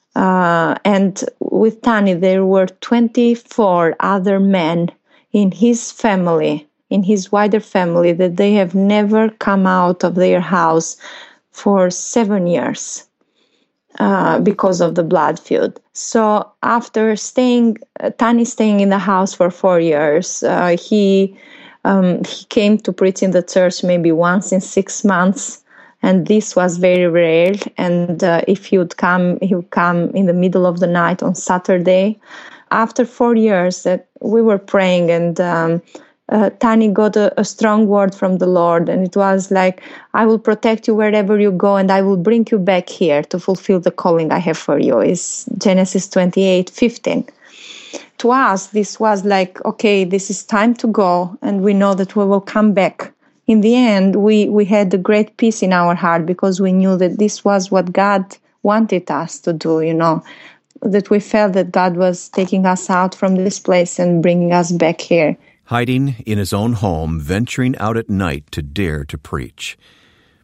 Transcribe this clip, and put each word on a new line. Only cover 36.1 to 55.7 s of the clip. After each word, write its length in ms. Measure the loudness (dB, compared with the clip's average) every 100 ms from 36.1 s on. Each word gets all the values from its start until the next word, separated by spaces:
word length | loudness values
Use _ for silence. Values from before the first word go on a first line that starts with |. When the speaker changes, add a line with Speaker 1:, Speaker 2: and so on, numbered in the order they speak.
| _ -4
Speaker 1:
uh, 220 | 0 0 0
Tani 300 | 2 4 2
got 260 | 2 0 2
a, 180 | 0 0
a 60 | -4
strong 420 | -2 0 2 2
word 260 | 2 0
from 260 | -2 -2 0
the 80 | 0
Lord. 420 | 2 2 0 0
And 180 | -2 -2
it 80 | 0
was 340 | 0 0 0
like, 320 | 0 0 -2 -14 -20 -8
"I 120 | 0 2
will 140 | 2
protect 500 | 0 -2 0 -2 0
you 40 |
wherever 460 | 0 2 0 0 2
you 140 | 2
go, 240 | 2 0 2
and 120 | 2
I 120 | 2
will 160 | 2 0
bring 280 | 2 0 2
you 80 | 0
back 300 | 2 0 -2
here 340 | -4 0 0
to 160 | -2 -6
fulfill 400 | -4 -6 0 0
the 100 | 0
calling 400 | -2 0 0 0
I 60 | -2
have 180 | -2 -4
for 200 | -2 -2
you." 220 | 0 2
It's 460 | 0 -2 -6 -12 -10 -4
Genesis 520 | 0 2 0 -2 -2
twenty-eight 600 | -2 0 0 2 0 -2
fifteen. 560 | -2 -2 -2 -6 -6 -6 _ -20 -20 -20 -20 -20 -20 -20 _
To 140 | 0
us, 360 | 2 2 0 -2
this 320 | -4 -4 -2
was 240 | 0 0
like, 400 | 0 0 -2 -4
"Okay, 400 | -10 -2 0 2
this 260 | 0 -2 -4
is 140 | -10
time 300 | -4 0 0 0
to 40 | -2
go, 500 | 0 2 2 -2 -8
and 200 | -6 -2
we 120 | 0
know 200 | 2 2
that 240 | 0 -2 -2
we 80 | 0
will 160 | 0
come 320 | -2 0 2
back." 400 | 2 0 -4 -16 _ _ _ 0
In 140 | 2
the 160 | 4 4
end, 400 | 4 2 2 2
we, 320 | 2 2 2
we 160 | 0
had 300 | 2 2 2
a 40 | 0
great 380 | 0 0 0 0
peace 260 | -2 0
in 120 | 0